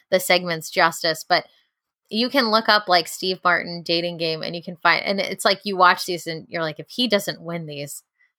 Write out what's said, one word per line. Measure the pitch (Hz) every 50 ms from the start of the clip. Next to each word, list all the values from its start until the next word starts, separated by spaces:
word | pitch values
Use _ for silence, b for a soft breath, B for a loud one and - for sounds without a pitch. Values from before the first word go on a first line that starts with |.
| B B
the | 190 185
segments | - - 180 180 180 175 165 160 160 -
justice, | - 185 170 165 - - - 165 156 - - -
but | 175 156 - _ _ _ _ _ _ _ _ _ _ _ _ -
you | 202 220 247 247
can | 262 277 240 220
look | 208 226 214 226
up, | 208 208 208 185
like, | 180 175 160 -
Steve | - - 190 185 185 -
Martin | - 180 175 - - 175 170 170
dating | 160 - 170 170 175 175 170 160
game | 165 160 160 156
and | - - 170
you | 175
can | - 190 175
find, | - - 170 160 -
and | - - 196 196
it's | - - 196 - -
like, | 214 196 196 -
you | 202 196 180
watch | 180 175 185 185 -
these | - 175 160 - 165
and | 160 160 - -
you're | - 170
like, | 165 156 151 -
"If | 147 -
he | - - 254 220
doesn't | 208 202 196 175 147 170
win | 165 165 170 170 160
these, | 151 147 143 143 147 - - - _ _ _ _ _ _